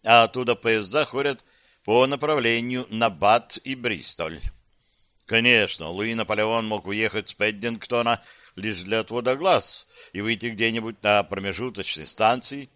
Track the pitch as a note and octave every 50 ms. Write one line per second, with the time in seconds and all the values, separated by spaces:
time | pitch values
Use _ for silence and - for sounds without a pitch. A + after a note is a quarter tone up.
0 | _ A2+ A#2 A#2 A2+ G#2+ - B2+ B2 A#2 A#2 - - A#2 A2+ A2 G#2 F2+ G#2+ D3+
1 | D3 - - C3 C#3 C#3+ C3+ - _ _ _ _ _ _ _ _ _ - G#2+ A#2+
2 | B2+ C3+ C#3+ C3 D3 D3+ D#3 C#3+ A#2 A2+ A#2 A#2 A#2 B2 B2+ B2+ A#2 G2 G#2+ A2
3 | A#2 A#2 F#2 D2+ F2 G2+ A2 A#2+ - _ - - _ C3 C3+ B2+ A#2+ A#2+ G#2+ D#2
4 | - - - - E2 D#2 E2 D#2 - - - _ _ _ _ _ _ _ _ _
5 | _ _ _ _ _ - A2+ A2+ A#2 B2 B2 A2+ G2+ F#2 - - D#2+ D#2+ F2 F#2+
6 | G#2 A2+ A#2 A2+ G#2+ F#2 G#2+ G#2 G#2+ A2 A2+ A#2 A2 A2 G#2+ G2+ - F#2 G2+ G#2+
7 | A2 G#2+ - A2 G2 - - _ G#2 G#2+ G#2+ G2+ G#2+ A#2 A#2 G#2+ - - B2 A#2+
8 | A#2+ A#2 A#2 A2+ _ - - _ _ - _ - G2 A2 G#2+ F2 F#2 F#2+ G#2+ A2+
9 | G#2+ - A2 A#2+ A#2 B2+ C3 C#3 E3 F#3+ E3+ A#2 - - - - - _ _ -
10 | - - _ F#2 G2+ A2 A#2 G2 A2 A#2+ A2+ G2+ A2+ A2+ A2+ A#2 A2 A2+ A2 _
11 | - G#2 G#2 G#2 G2 - G2+ G2 G2 G2 F#2+ E2+ A#2+ B2+ G#2+ G2 F#2 - - D2+
12 | D2+ - - - A2 A2 B2 B2+ - - C#3 C#3+ C#3+ C3+ _